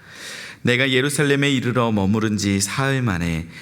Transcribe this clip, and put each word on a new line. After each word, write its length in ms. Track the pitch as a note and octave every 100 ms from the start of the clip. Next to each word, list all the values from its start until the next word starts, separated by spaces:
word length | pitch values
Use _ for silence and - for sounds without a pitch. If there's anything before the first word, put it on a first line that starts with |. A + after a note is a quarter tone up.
| - - - - - -
"내가 280 | A#2+ B2 C3+
예루살렘에 640 | B2+ C#3+ C#3+ C#3+ C#3 C#3+
이르러 400 | C3+ A#2 A#2+ A#2
머무른 440 | G#2+ F#2+ A2 A2 G#2
지 240 | G2+ G2
사흘 400 | - - C3+ C3+
만에 460 | A#2+ F2 E2+ D#2+ - -